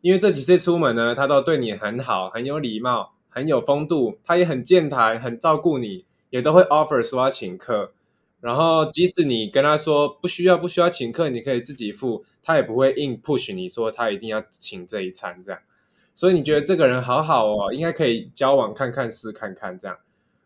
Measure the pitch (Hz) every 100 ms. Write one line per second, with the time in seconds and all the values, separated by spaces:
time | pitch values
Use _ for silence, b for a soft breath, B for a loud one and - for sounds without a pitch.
0 | 175 185 202 156 135 180 175 175 147 117
1 | 117 120 139 143 135 156 117 98 104 117
2 | 123 98 95 113 127 151 135 107 123 117
3 | 95 _ _ 123 151 135 - 143 156 165
4 | 120 101 - 175 175 135 117 185 151 135
5 | 113 113 123 117 165 151 170 143 113 92
6 | - _ _ 127 147 165 185 151 151 143
7 | 113 131 131 135 98 92 - 113 - _
8 | _ _ _ _ 120 127 165 160 156 156
9 | 180 180 151 117 107 143 147 151 156 147
10 | 147 - 180 - 180 180 175 180 175 175
11 | 117 117 160 123 113 123 120 135 107 98
12 | 131 107 b b - 160 - 113 135 135
13 | 143 120 - 135 - 95 92 - 113 107
14 | 117 101 110 110 107 - - 92 90 107
15 | 92 90 98 90 92 90 _ _ _ _
16 | _ - 180 175 135 151 147 180 139 127
17 | 123 127 156 139 110 107 101 135 165 165
18 | 147 117 - - 135 139 110 107 131 123
19 | 117 - 113 104 107 92 98 92 98 87
20 | _ _ _ _